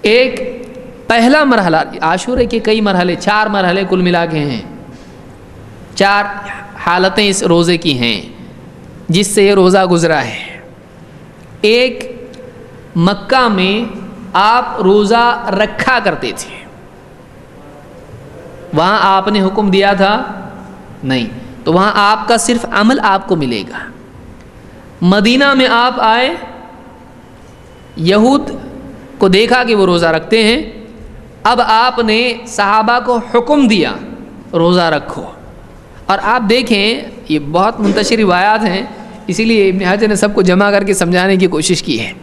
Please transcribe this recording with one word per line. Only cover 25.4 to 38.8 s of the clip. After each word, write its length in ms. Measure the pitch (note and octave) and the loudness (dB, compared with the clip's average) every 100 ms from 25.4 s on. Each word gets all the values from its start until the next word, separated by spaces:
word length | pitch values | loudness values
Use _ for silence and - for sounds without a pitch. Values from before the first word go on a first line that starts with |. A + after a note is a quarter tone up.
| C#4 | 4
में 140 | C4+ B3+ | 4 2
आप 300 | A#3 B3 B3 | 2 0 2
आए, 380 | A3+ A#3 B3+ E4+ - - - - - - - - - - - - - - - - | 2 2 0 -4 -12 -16 -20 -20 -20 -20 -20 -20 -20 -20 -20 -20 -20 -20 -20 -4
यहूद 640 | E3 G3+ A#3 C#4 - - - - - - - - | 0 4 4 2 -2 -10 -14 -16 -18 -20 -20 0
को 80 | F#3+ | 2
देखा 360 | F#3+ A3+ B3 | 4 4 2
कि 100 | A#3+ | 2
वो 100 | G#3+ | 2
रोज़ा 260 | F#3 F3 E3 | 2 2 2
रखते 320 | D#3+ D#3+ A3 | 0 0 2
हैं, 420 | G#3+ B3 - - - - - - - - G#3+ | 2 0 -4 -14 -20 -20 -20 -20 -20 -4 0
अब 140 | A#3+ | 2
आपने 800 | A3+ A3 B3 A#3+ A3+ G#3+ B3 A#3 - | 2 2 2 0 0 2 0 -4 -10
सहाबा 500 | - G3+ G#3+ A3 A#3+ | -2 0 2 2 0
को 180 | A#3 A#3+ | 0 -2
हुक्म 500 | - A#3 A#3 D4 B3+ | 0 -2 2 2 4
दिया, 300 | G#3+ C3 F#2+ - - - - - | 2 0 -4 -12 -16 -18 -20 -6
"रोज़ा 340 | F3 E3+ F3+ E3 | 0 2 2 2
रखो।" 460 | D3+ - - - - - - - - - - - | 0 -4 -12 -14 -18 -20 -20 -20 -20 -20 -20 -4
और 80 | G3 | -2
आप 240 | G3 B3 | 0 -2
देखें, 680 | G#3 A#3 A3+ G#3+ G3+ B3+ - - - | 2 0 2 0 0 -2 -8 -16 -4
ये 80 | D#3 | -4
बहुत 420 | C#3+ E3 G3+ A#3 | -2 0 0 0
मुंतशिर 380 | G#3 G3 G3+ A3+ | 0 0 0 0
रिवायात 440 | G#3 F3+ G3 A3 | 2 2 2 2
हैं, 340 | A3 F#3+ | 0 -2